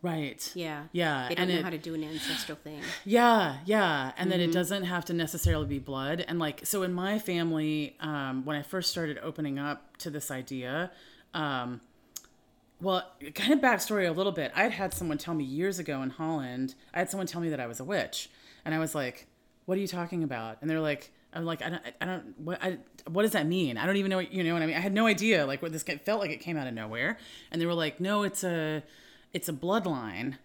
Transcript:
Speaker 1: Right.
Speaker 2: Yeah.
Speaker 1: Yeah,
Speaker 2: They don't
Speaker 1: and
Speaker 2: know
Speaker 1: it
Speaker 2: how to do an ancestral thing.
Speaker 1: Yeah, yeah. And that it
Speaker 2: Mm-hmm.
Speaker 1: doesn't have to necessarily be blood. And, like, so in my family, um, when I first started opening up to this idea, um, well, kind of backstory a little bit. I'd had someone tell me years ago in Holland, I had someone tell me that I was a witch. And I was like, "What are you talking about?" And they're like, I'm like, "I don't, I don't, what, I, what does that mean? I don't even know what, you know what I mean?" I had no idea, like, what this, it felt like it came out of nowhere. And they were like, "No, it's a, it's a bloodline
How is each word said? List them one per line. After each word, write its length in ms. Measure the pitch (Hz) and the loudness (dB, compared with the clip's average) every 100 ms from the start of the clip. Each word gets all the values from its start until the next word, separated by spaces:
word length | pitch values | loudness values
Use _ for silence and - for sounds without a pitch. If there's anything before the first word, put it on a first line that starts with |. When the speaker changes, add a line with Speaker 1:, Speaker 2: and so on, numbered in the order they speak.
Speaker 1:
Right. 480 | 175 160 143 - - | -2 -2 -2 -6 -8
Speaker 2:
Yeah. 300 | 180 165 147 156 | -6 -6 -6 -4
Speaker 1:
Yeah, 360 | 175 165 143 127 | 2 2 2 0
Speaker 2:
They 40 | 170 | 2
don't 80 | 180 | 2
Speaker 1:
and 80 | |
Speaker 2:
know 60 | 175 | 2
Speaker 1:
it 20 | |
Speaker 2:
how 60 | 180 | 0
to 60 | 160 | -4
do 160 | 165 160 | -4 -4
an 80 | |
ancestral 540 | 151 156 139 - - 151 | -4 -4 -4 -4 -6 -8
thing. 240 | 151 151 - - | -10 -10 -8 -8
Speaker 1:
Yeah, 540 | 196 233 240 226 170 139 175 | 4 8 8 8 6 0 2
yeah. 460 | 214 185 147 131 - | 4 6 4 0 0
And 160 | 185 | 2
that 80 | 180 | 4
it 80 | 170 | 4
Speaker 2:
Mm-hmm. 20 | |
Speaker 1:
doesn't 320 | 170 175 196 | 2 2 -2
have 220 | 180 180 160 | 0 -2 0
to 80 | |
necessarily 520 | 170 160 170 185 160 147 | -2 -2 0 2 2 0
be 140 | 143 | -4
blood. 440 | 131 135 135 165 170 | -4 -4 -2 -2 -2
And, 100 | 170 | 0
like, 260 | 156 143 | -2 -2
so 200 | - 202 | -2 0
in 100 | 185 | 0
my 240 | 180 190 214 | 0 0 -2
family, 760 | 214 175 170 160 156 151 147 - | 0 0 2 2 0 0 -2 -6
um, 460 | 156 147 135 131 135 | -4 -2 -2 -2 -2
when 100 | 147 | -4
I 40 | |
first 300 | 143 185 175 | -2 -2 -2
started 260 | 175 160 147 | -2 -2 -4
opening 340 | 160 156 151 139 | -6 -4 -4 -2
up 400 | 143 143 - - | -4 -6 -10 -12
to 120 | - | -8
this 180 | 147 - | -6 -6
idea, 600 | 131 127 131 123 147 180 - - - _ | -6 -6 -6 -4 -4 -4 -8 -20 -20 _
um, 480 | - 151 131 123 120 - _ _ - - _ _ _ _ _ | -2 0 0 -2 -6 -12 _ _ -18 -18 _ _ _ _ _
well, 280 | 185 185 - - 143 | 0 0 0 -12 -10
kind 200 | - 202 | -4 4
of 60 | 285 | 6
backstory 480 | 254 202 - 208 175 | 6 4 2 2 2
a 40 | |
little 200 | 160 196 | 4 2
bit. 200 | 170 135 - | 2 -2 2
I'd 160 | 226 | 2
had 200 | 202 190 | 2 -2
someone 240 | - 175 151 | -2 -2 -2
tell 160 | - | -2
me 120 | 165 135 | -2 -2
years 340 | 139 190 180 | 0 0 -2
ago 220 | 160 139 | -4 -2
in 80 | 131 | -4
Holland, 680 | 131 160 160 127 123 131 - - | -4 -2 -2 -2 -4 -4 -6 -6
I 60 | - | -2
had 100 | 185 | -2
someone 180 | 190 185 | -2 -4
tell 140 | 175 | -2
me 80 | 165 | -2
that 100 | 147 | -2
I 60 | 120 | -4
was 120 | 117 | -6
a 40 | |
witch. 460 | 135 196 - - - - - - - | -2 0 0 -4 -8 -16 -20 -10 -2
And 80 | |
I 60 | 160 | 0
was 160 | 160 156 | 0 -2
like, 320 | 127 - - _ _ _ - | -4 -6 -20 _ _ _ -2
"What 120 | 190 | -2
are 40 | |
you 60 | 196 | 0
talking 360 | 180 196 175 | -2 -4 -2
about?" 340 | 156 123 113 110 | -2 -2 -6 -6
And 80 | 151 | 0
they're 100 | 160 | 2
like, 300 | 156 143 - _ _ | 2 -2 -6 _ _
I'm 120 | 165 165 | -6 -4
like, 160 | 165 | -2
"I 80 | - | -4
don't, 120 | 170 120 - | -6 -8 -6
I 40 | 180 | -4
don't, 340 | 185 - 92 | -4 -8 -10
what, 240 | 151 175 | -6 -2
I, 140 | 190 180 - - - | -2 -4 -10 -18 -4
what 140 | 170 | 2
does 80 | 214 | 4
that 120 | 208 151 | 4 2
mean? 300 | 180 156 113 | 2 2 2
I 80 | 151 | 2
don't 120 | 202 | 2
even 120 | 196 | 2
know 80 | 190 | 0
what, 140 | 175 | 0
you 120 | 190 | 0
know 100 | 165 | 2
what 80 | 170 | 2
I 20 | 160 | 2
mean?" 80 | 160 | 0
I 20 | |
had 140 | 196 | 2
no 140 | 196 226 | 4 4
idea, 380 | 196 220 190 139 | 6 6 6 4
like, 160 | 135 | 0
what 100 | 165 | -2
this, 120 | 156 | -4
it 220 | - 147 - | -4 -4 0
felt 140 | 208 | 0
like 120 | 190 | 0
it 80 | 131 | -4
came 160 | - 160 | -4 -4
out 100 | 131 | -4
of 60 | |
nowhere. 440 | 113 110 117 147 226 - - - | -4 -6 -2 -2 -2 -10 -20 -8
And 100 | 165 | -2
they 40 | 170 | 0
were 80 | |
like, 260 | 170 156 - | 2 0 0
"No, 240 | 185 208 | 0 2
it's 200 | 202 190 | 2 0
a, 400 | 185 170 156 156 - - - - _ | -2 0 0 -2 -6 -20 -20 -20 _
it's 160 | 175 - | -6 -4
a 40 | |
bloodline 840 | 147 175 214 185 139 110 92 127 135 | -4 0 2 2 -2 -4 -4 -4 -6